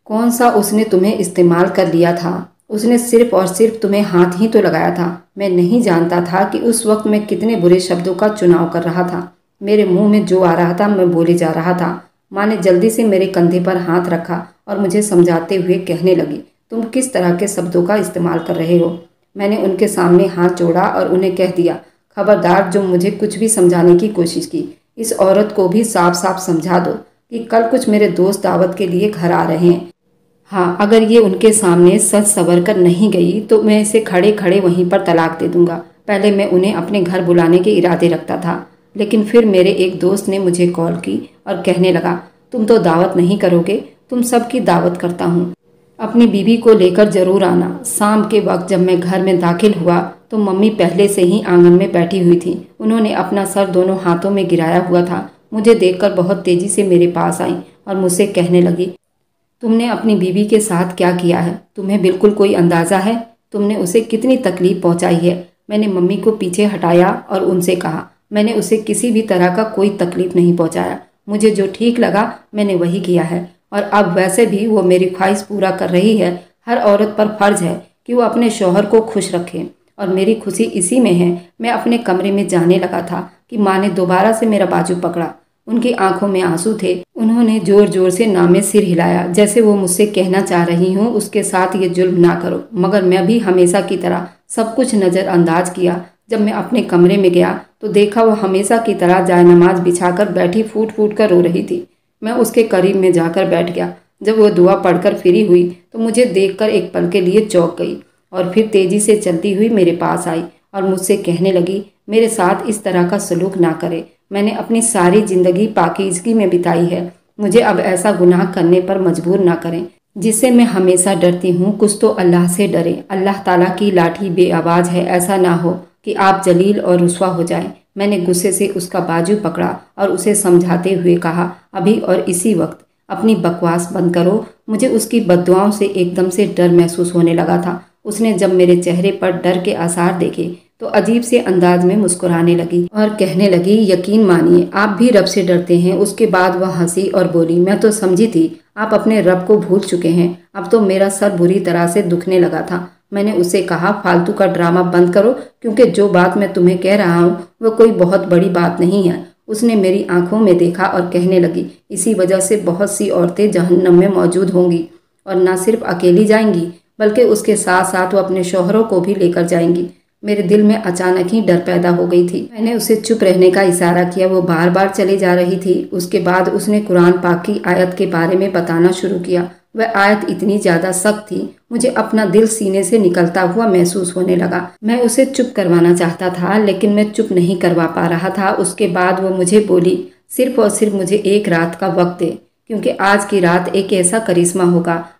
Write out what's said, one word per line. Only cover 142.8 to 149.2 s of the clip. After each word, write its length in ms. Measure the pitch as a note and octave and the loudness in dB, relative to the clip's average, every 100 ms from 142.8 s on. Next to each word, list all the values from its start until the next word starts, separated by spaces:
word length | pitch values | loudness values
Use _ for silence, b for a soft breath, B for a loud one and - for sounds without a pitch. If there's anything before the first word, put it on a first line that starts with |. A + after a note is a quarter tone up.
| F3 | -2
और 140 | G#3+ G#3+ | -2 -2
कहने 420 | G#3 F#3 E3 G3+ | 0 -2 0 2
लगी, 420 | F3 F3+ G#3+ G#3 | 2 2 2 2
"यकीन 320 | F3+ G3+ G#3+ | 0 0 2
मानिए, 460 | G3+ E3+ D#3+ F3 F3 | 4 4 4 4 2
आप 140 | G3 G#3 | 0 -2
भी 220 | F#3 A#3+ | 2 2
रब 140 | G#3 | 4
से 180 | F#3 - | 2 0
डरते 360 | F3+ F3 F3 F3 | 0 0 2 2
हैं।" 200 | F3+ F#3+ | 2 0
उसके 280 | G3+ - G#3+ | -2 0 0
बाद 300 | F#3 F#3 F3+ | 2 0 0
वह 120 | F#3 | -2
हंसी 400 | E3+ E3+ F#3 G3 | -2 -2 -2 -2
और 220 | F#3+ F3 | 0 0
बोली, 300 | E3+ E3 F3 | 0 0 2
"मैं 200 | F3+ G3+ | 2 2
तो 100 | A3 | 2
समझी 360 | G#3 F#3+ F3+ A3+ | 0 0 2 2
थी 340 | E3 D#3+ B B - | 0 -2 B B -8
आप 180 | G#3+ | -2
अपने 260 | G#3 A3 A3 | 0 2 2